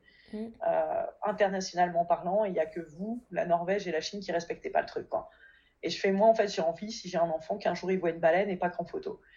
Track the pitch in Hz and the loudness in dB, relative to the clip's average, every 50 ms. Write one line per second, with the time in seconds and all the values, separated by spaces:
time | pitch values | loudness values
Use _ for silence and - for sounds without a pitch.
0 | _ _ _ - _ - 214 214 220 226 - - - 170 165 160 160 156 - - | _ _ _ -20 _ -12 -10 -10 -10 -10 -10 -4 0 2 2 2 2 0 0 -2
1 | - - - - - 208 208 - 208 190 190 190 190 - - 175 180 175 170 170 | -4 -4 -6 -4 -4 -4 0 2 2 2 2 -2 -4 -4 0 2 2 2 2 0
2 | 170 - 170 160 165 175 190 214 220 196 180 165 156 156 - 175 165 156 147 165 | 2 2 0 0 0 0 2 2 2 2 0 -2 -2 -2 -4 -10 -12 -10 -10 -8
3 | 196 220 233 240 - _ 180 165 170 175 170 170 170 175 196 208 190 180 160 156 | -8 -6 -6 -8 -10 _ -4 -2 0 2 2 2 2 0 -2 -2 0 -2 -2 -2
4 | 160 - - 202 190 - 165 170 170 - - - - 196 - - - - - - | -4 -4 -6 -8 -6 -4 -2 -2 -2 -4 -8 -8 -6 0 0 0 0 0 -4 -8
5 | - - - - - - - _ - - - _ _ _ _ _ - 170 180 - | -6 -4 -6 -6 -6 -8 -14 _ -20 -20 -20 _ _ _ _ _ -6 -6 -2 0
6 | - 196 196 196 214 226 226 - 208 202 - 196 165 165 165 - 214 220 226 - | 2 2 4 6 8 8 8 6 4 2 0 0 0 -2 -2 -4 -8 -10 -10 -10
7 | - 180 180 165 170 165 160 160 - - 202 208 - - 180 - - 180 190 180 | -8 -4 0 2 2 2 0 -2 -4 -4 -6 -2 -2 -2 -2 -2 0 0 0 0
8 | 175 170 165 165 165 160 165 185 202 202 185 185 185 175 180 - 175 - - - | 0 -2 0 2 4 4 6 4 4 2 0 -2 -2 -2 -2 -4 -8 -6 -8 -8
9 | - - - - _ _ - | -8 -8 -10 -10 _ _ -20